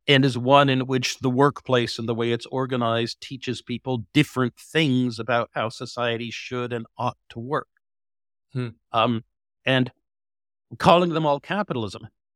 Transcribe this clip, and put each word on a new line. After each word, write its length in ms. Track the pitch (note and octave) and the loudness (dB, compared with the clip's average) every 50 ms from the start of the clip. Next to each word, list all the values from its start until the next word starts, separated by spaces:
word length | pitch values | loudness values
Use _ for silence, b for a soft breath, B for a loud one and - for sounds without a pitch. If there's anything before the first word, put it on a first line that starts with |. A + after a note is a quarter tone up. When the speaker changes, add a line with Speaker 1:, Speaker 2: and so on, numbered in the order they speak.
| _ | _
Speaker 1:
and 160 | - C#3+ C3+ C#3 | 4 6 6 6
is 140 | C#3 A#2 | 4 2
one 320 | A#2+ B2 B2+ C#3 C#3+ C#3+ C#3 | 0 2 4 6 6 6 6
in 180 | C3 C3 B2+ | 2 0 0
which 320 | B2+ C3 C3 B2 - - - | -2 -2 -2 -2 -4 -6 -4
the 100 | - C3 | -2 -2
workplace 720 | B2 B2 C#3 C#3+ - - _ - C3 B2 A#2 G#2 - - | 2 4 4 4 2 -2 _ 0 0 0 0 -2 -6 -6
and 80 | A2+ | -6
the 80 | A2+ A#2 | -4 -4
way 160 | A2 A#2 A#2 | -2 -2 -2
it's 140 | A#2+ A#2 - | -2 -4 -4
organized 760 | - - C3 C3 B2 C3 B2 A#2+ A#2 A2+ A#2 A#2 A2+ - _ | -6 -6 -6 -4 -2 -2 -2 0 0 0 -2 -2 -4 -8 _
teaches 420 | - - C#3 B2 - - A#2 - | -14 -14 -14 -10 -8 -8 -8 -8
people 440 | - - B2 A#2+ _ C3 B2+ B2 G#2+ _ - | -8 -10 -10 -8 _ -4 -4 -4 -6 _ 2
different 420 | D3+ D3+ - - B2+ B2+ A#2+ - | 2 2 2 2 -2 -2 -2 -4
things 640 | - - - - D#3 E3 C#3 B2+ B2+ B2+ B2 A2 A2+ | -8 -20 -4 0 0 2 2 2 0 0 -2 -4 -6
about 300 | A2+ A#2 A#2+ A#2+ A2 - _ | -4 -2 0 -2 -2 -2 _
how 140 | D3 A2 | -4 -4
society 640 | A2+ - - C3 - - B2 A#2+ A#2+ A#2 A2+ A#2+ A#2 | -4 -6 -8 -12 -10 -6 -4 -2 -2 -2 -4 -6 -10
should 400 | A2 - - - B2+ B2 B2 A#2+ | -10 -12 -12 -8 -8 -6 -6 -6
and 140 | A#2+ A#2 A2+ - _ | -6 -8 -8 -10 _
ought 200 | - A#2+ B2 - _ _ | -6 -6 -6 -6 _ _
to 120 | _ - A#2 | _ -14 -14
work. 260 | A2+ B2+ D3+ C3+ - _ _ _ _ _ _ _ _ _ _ _ _ _ _ _ _ _ - | -8 -6 -6 -6 -6 _ _ _ _ _ _ _ _ _ _ _ _ _ _ _ _ _ -8
Speaker 2:
Hmm. 160 | B2+ B2 A#2 - _ _ _ - | -6 -6 -6 -10 _ _ _ 0
Speaker 1:
Um, 320 | A2+ A2 B2 A#2 A2+ - _ _ _ _ _ _ _ _ | 0 2 2 0 -4 -6 _ _ _ _ _ _ _ _
and 260 | B2+ C3 B2+ B2+ B2 _ _ _ _ _ _ _ _ _ _ _ _ _ _ _ _ A#2+ - | 0 2 2 2 0 _ _ _ _ _ _ _ _ _ _ _ _ _ _ _ _ -10 2
calling 300 | - F3+ E3+ F3 F3+ F3 D3+ | 6 6 6 6 4 2 0
them 120 | D#3+ D#3+ | 0 0
all 160 | D3 C#3+ C#3+ | 0 0 -2
capitalism 640 | - - - G3+ G3+ - D#3+ B2 A2 G2 F#2+ G#2 - G#2+ _ _ _ _ _ | -2 -6 -4 -4 -4 -4 -4 -4 -4 -6 -8 -12 -18 -18 _ _ _ _ _